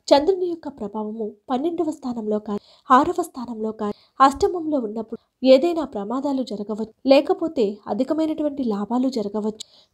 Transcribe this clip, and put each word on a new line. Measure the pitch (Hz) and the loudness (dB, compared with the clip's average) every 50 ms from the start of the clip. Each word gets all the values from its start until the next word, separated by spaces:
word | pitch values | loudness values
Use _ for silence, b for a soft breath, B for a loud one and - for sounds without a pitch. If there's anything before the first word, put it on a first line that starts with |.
| _ | _
చంద్రుని | - 311 285 302 339 381 359 370 | 4 6 6 6 4 0 0 -2
యొక్క | 349 339 330 - 294 | -4 -6 -6 -10 -12
ప్రభావము | 277 - 214 202 202 220 214 214 220 226 226 208 - - _ - | -12 -10 -10 -10 -8 -8 -8 -8 -8 -8 -8 -10 -10 -12 _ -6
పన్నెండవ | 262 247 285 349 339 330 339 311 | -4 -2 -2 -2 -2 -2 -4 -4
స్థానంలో | 285 - - 254 240 233 214 214 208 214 | -6 -6 -8 -8 -8 -6 -4 -4 -4 -4
కానీ, | 214 220 208 202 b b b b b - | -4 -6 -8 -8 b b b b b 4
ఆరవ | 262 254 302 339 359 359 | 6 6 6 4 0 -4
స్థానంలో | 330 330 - 262 240 226 233 214 214 220 | -6 -6 -8 -12 -10 -10 -8 -6 -6 -8
కానీ, | 220 220 214 208 208 b b b b - | -6 -6 -6 -6 -6 b b b b 4
అష్టమంలో | 269 277 277 - 403 403 349 359 320 311 302 269 | 4 4 4 2 0 -2 -2 -2 -4 -2 -2 -2
ఉన్నప్పుడు | 233 208 214 226 214 - - - _ _ _ _ 247 | -2 -4 -6 -8 -10 -10 -12 -16 _ _ _ _ 6
ఏదైనా | 262 262 277 277 349 339 320 294 | 6 6 8 6 2 0 -2 -4
ప్రమాదాలు | - - 208 196 202 233 269 269 294 277 262 | -4 -6 -8 -6 -6 -6 -4 -4 -2 -2 -4
జరగవచ్చు, | 254 - 214 202 208 208 220 208 220 220 - _ - | -4 -6 -8 -8 -6 -6 -6 -6 -8 -8 -10 _ 4
లేకపోతే | 262 269 277 277 - 370 - 330 320 320 277 220 196 208 - - | 6 6 6 6 4 0 0 -2 -4 -2 0 0 0 -2 -4 -8
అధికమైనటువంటి | - 214 208 262 - 320 311 320 311 311 311 302 294 277 277 269 | -6 -4 -2 -2 -2 -2 0 -2 -2 -2 -2 -4 -4 -4 -4 -2
లాభాలు | 233 208 196 208 - 233 247 254 269 | -2 -2 -2 -2 -2 -2 0 0 0
జరగవచ్చు. | 262 240 196 202 202 214 208 220 214 - B B B B B B | -2 -2 -4 -4 -4 -4 -4 -4 -4 -6 B B B B B B